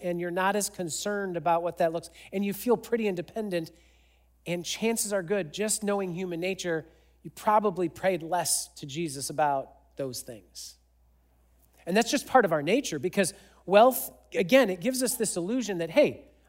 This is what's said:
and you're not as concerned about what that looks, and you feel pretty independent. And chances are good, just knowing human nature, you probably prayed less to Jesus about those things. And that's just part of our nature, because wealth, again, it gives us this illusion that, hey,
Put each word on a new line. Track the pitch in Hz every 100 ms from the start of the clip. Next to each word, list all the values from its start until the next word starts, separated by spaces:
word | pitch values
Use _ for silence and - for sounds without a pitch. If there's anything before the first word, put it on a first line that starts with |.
and | 180 175
you're | 175
not | 180 190 208
as | 196
concerned | - 170 - 208 202 196 170
about | 165 170
what | 170 -
that | 165
looks, | 165 - - -
and | 196
you | 202
feel | 196 247 233
pretty | - 240 208
independent. | 175 - 226 208 175 160 - _ _ _ _ _ _ -
And | 175
chances | - - 226 226 208
are | 196
good, | 170 202 151
just | 170 214 -
knowing | 202 202 190
human | 170 185 165
nature, | 185 185 180 160 - _ _ _
you | 165
probably | - 214 214 208 175 170
prayed | - 190 170
less | 160 175 - - - -
to | 143
Jesus | 151 165 135 131
about | 151 147 139 131 - _ -
those | 135 120
things. | - 107 - - - - _ _ _ _ _ _ _ _ _ _ -
And | 196
that's | -
just | - -
part | 262
of | 190
our | 156
nature, | 151 262 - 143
because | 175 202 175 - - _
wealth, | - 202 254 247 - - -
again, | - 175 269 208
it | 180
gives | 220 254
us | 247 -
this | 208 180
illusion | 180 254 208 175
that, | 165
hey, | 277 208 - - _